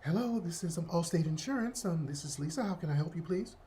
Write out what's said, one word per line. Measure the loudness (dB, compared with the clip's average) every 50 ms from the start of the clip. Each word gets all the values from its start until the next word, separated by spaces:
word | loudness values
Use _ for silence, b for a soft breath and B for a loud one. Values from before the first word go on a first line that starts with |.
| 0
Hello, | 2 2 2 2 2 0 0
this | -2 -2 -4 -2 -4
is, | -2 -2
um, | -2 -4
Allstate | 0 2 0 0 4 4 2 4
Insurance. | 4 2 0 0 0 0 0 0 0 -2 -2 -2
Um, | 0 0 0 0
this | 0 -2 -4 -6
is | -6 -6 -4
Lisa. | -4 -4 0 0 0
How | 0 0
can | -2 0 2
I | 2
help | 2 2 2 0
you, | -6
please? | -4 -2 0 0 0 -2 -6 -16 -20